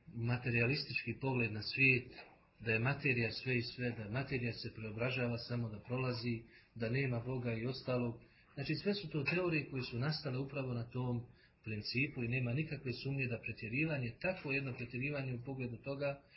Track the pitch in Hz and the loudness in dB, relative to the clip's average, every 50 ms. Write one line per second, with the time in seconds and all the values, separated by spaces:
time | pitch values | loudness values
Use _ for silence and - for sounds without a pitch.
0 | - - - 117 117 117 123 120 - 127 117 117 117 123 143 - - - 117 - | -16 -10 -4 0 2 2 2 2 2 2 4 4 6 6 4 2 0 0 -2 -2
1 | - 120 113 - - 135 131 123 117 107 107 107 101 - - - 135 131 127 120 | 0 -2 -2 0 0 2 2 2 2 0 0 -2 -4 -2 2 6 8 8 8 6
2 | - - - - - - - - - - _ - 107 113 110 110 117 131 143 - | 4 -2 -12 -16 -18 -18 -20 -20 -20 -20 _ -4 0 2 2 4 4 2 2 2
3 | - 139 123 120 117 110 107 - - 131 127 120 113 - - - 123 120 113 - | 2 2 4 4 2 0 0 -2 0 2 2 2 2 0 -2 -2 -2 -2 -2 -2
4 | 107 101 110 117 120 - 143 123 120 117 110 - - - - - 110 107 101 113 | -4 -2 -2 -2 0 0 0 0 0 -2 -2 -4 -6 -8 -8 -8 -8 -6 -2 0
5 | 117 127 123 127 123 120 120 117 - - 123 120 117 110 107 101 - - 123 127 | 0 0 2 2 2 2 0 0 -2 -2 0 0 0 -2 -4 -6 -6 -2 -2 0
6 | 131 127 120 113 117 120 117 113 - - - - - - - - 113 113 123 135 | 0 0 0 0 0 0 0 -2 -4 -10 -18 -20 -20 -12 -6 -2 0 2 2 2
7 | 139 127 120 113 113 127 131 123 120 120 113 113 113 123 131 - - 131 127 123 | 2 2 2 0 0 0 -2 0 0 0 0 0 0 -2 -2 -2 0 0 2 2
8 | 123 117 113 - - - - - - - - 143 135 - 156 - - 202 202 - | 2 0 -2 -4 -10 -20 -20 -20 -20 -12 -8 -4 -2 0 0 0 2 0 0 0
9 | - 151 - 151 135 - 170 175 185 175 160 151 135 - 135 131 117 - 123 117 | -2 -2 -2 0 2 2 2 2 4 4 2 2 0 -2 -2 -4 -4 -2 0 0
10 | 123 151 151 - - - 127 131 139 135 139 143 131 127 123 117 117 - - 127 | 0 0 0 0 -2 -2 -2 -2 -2 -2 -2 -2 -2 0 -2 -2 -2 -2 -2 -2
11 | 127 123 120 117 117 - - - - - _ _ - 110 110 104 104 - - 135 | 0 0 0 0 -2 -6 -12 -20 -20 -20 _ _ -8 -6 -4 -4 -2 -2 0 0
12 | 143 147 - 131 117 113 117 113 123 120 120 147 156 156 151 135 - 131 117 - | 0 0 0 -2 -2 0 0 0 2 2 2 0 0 -2 -4 -6 -4 -4 -4 -2
13 | - 135 139 139 131 120 117 107 - - 113 - - 107 113 139 160 160 151 135 | -2 -2 -2 -2 -2 -2 -2 -4 -4 -6 -8 -6 -6 -4 0 0 0 0 0 0
14 | 120 117 113 - - 180 185 - - 147 135 139 139 131 120 - 123 117 - 120 | -2 -4 -4 -2 -2 -2 -2 -2 -2 0 0 0 0 -2 -4 -6 -6 -6 -4 -2
15 | 127 147 147 139 135 127 123 120 - 139 139 131 123 120 117 107 - 139 139 139 | -2 -2 -2 -2 -2 -4 -4 -4 -4 -6 -4 -4 -4 -4 -4 -6 -4 -4 -2 0
16 | 143 139 139 - - - - | 0 -2 -2 -4 -8 -20 -20